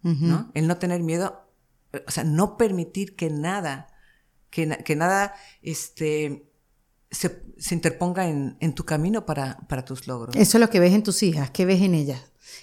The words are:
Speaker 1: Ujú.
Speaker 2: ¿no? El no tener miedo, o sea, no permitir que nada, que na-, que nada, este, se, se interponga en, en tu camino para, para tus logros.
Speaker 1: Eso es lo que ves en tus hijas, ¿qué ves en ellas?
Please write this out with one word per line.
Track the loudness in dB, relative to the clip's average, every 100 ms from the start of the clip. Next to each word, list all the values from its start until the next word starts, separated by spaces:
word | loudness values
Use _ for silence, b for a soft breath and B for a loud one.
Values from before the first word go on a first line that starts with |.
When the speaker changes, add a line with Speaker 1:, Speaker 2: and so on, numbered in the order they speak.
Speaker 1:
Ujú. | -2 0 2
Speaker 2:
¿no? | 0 -2
El | -2 0
no | 0
tener | -2 -2
miedo, | -2 -2 -4 -8 _ _ _ _ _ -14 -8
o |
sea, | -4
no | 0 2 2 2
permitir | 0 0 -4 -6 -8 -6
que | -6
nada, | -4 -4 -4 -6 -8 -12 -20 _ _ _ _ _
que | -4 -2
na-, | -2
que | -4 0
nada, | 0 0 -2 B B B
este, | -10 -10 -10 -6 -2 -2 -4 -8 -14 _ _ _ _ _ _
se, | -6 -4 -6 -14 -12
se | -4
interponga | -2 -2 0 -2 -2 -2
en, | -2 -4 -4
en | -4 -4
tu | -4
camino | -2 0 -2 -4
para, | -4 -6 -10 -8
para | -8
tus | -6 -10 -10
logros. | -10 -2 4
Speaker 1:
Eso | 6 6
es |
lo | 6
que | 6
ves | 6
en | 6
tus | 4 0
hijas, | 0 0 -2
¿qué | 0 2
ves | 4
en | 4 2
ellas? | 0 -6 -12 _ B B